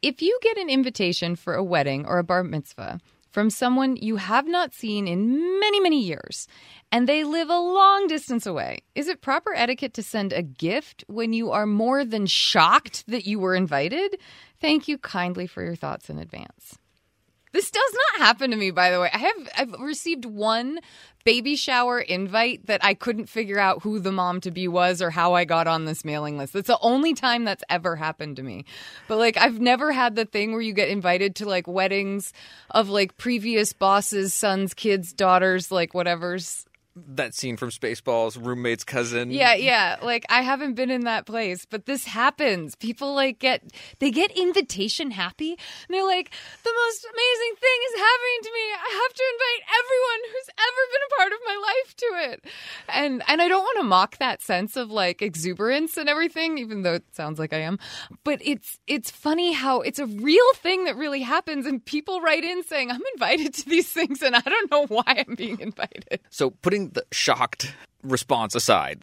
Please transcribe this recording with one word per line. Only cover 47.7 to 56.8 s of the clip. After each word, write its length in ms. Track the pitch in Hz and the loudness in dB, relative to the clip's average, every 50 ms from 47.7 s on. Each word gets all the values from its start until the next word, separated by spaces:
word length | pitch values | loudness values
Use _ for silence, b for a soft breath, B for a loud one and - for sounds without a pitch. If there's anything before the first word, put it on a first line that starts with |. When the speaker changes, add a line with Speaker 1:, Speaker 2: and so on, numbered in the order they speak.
| 508 494 480 523 | 2 2 0 -4
Speaker 1:
is 100 | 466 415 | -2 2
happening 420 | 381 427 494 494 480 494 494 480 427 | 4 4 4 4 2 -2 -2 -2 -4
to 60 | 440 466 | -6 -6
me. 120 | 466 453 440 415 370 | -6 -4 -4 -6 -6
I 120 | 339 - 427 381 466 | -6 -6 -2 0 -2
have 100 | 508 494 | -2 0
to 120 | - 508 523 494 | 0 -2 -2 0
invite 280 | 466 523 494 480 453 - - 392 480 | 0 0 0 0 -2 -2 0 0 0
everyone 400 | 480 494 523 508 508 494 466 453 494 453 | 2 2 2 2 2 2 0 -2 -4 -8
who's 200 | 440 523 523 - - - 427 480 | -8 -10 -10 -10 -2 0 0 0
ever 140 | 494 494 523 494 494 | 2 0 0 2 2
been 120 | 554 554 554 | -2 0 0
a 60 | 571 - | 2 2
part 140 | 381 392 415 | 2 2 0
of 60 | 440 494 | -6 -6
my 120 | 466 403 403 403 | -6 -6 -4 -4
life 300 | 427 415 523 523 - - | -2 -2 -2 -2 -4 -8
to 120 | - 494 480 381 349 320 262 | -6 -4 -4 -2 -2 -6 -6
it." 140 | 233 - _ B B B B B B B B B | -8 -12 _ B B B B B B B B B
And, 340 | - - 285 294 262 247 - | -2 -2 0 0 -2 -2 2
and 160 | - 285 320 339 | 2 4 4 4
I 60 | 359 | 4
don't 160 | 370 392 381 | 4 2 2
wanna 240 | 427 523 440 330 220 | 2 0 0 2 4
mock 300 | 185 185 190 - - - | 6 6 4 4 0 -4
that 220 | 277 254 202 - | -2 -2 -2 -4
sense 360 | - - 196 180 196 208 - | -2 -2 -2 0 -2 -2 -4
of, 160 | 269 247 220 214 | -6 -6 -4 -2
like, 280 | 220 190 180 175 - | 0 0 0 0 -2
exuberance 760 | 208 208 160 160 160 180 180 165 208 226 254 294 320 320 - | -4 -4 -4 -4 -6 -6 -4 -2 0 0 0 0 0 -2 -4
and 120 | 339 311 294 | -4 -2 0
everything, 500 | 294 302 330 330 330 320 320 330 320 294 | 0 0 0 -2 -2 -2 -4 -2 -4 -4
even 240 | 247 220 220 202 | -6 -8 -6 -2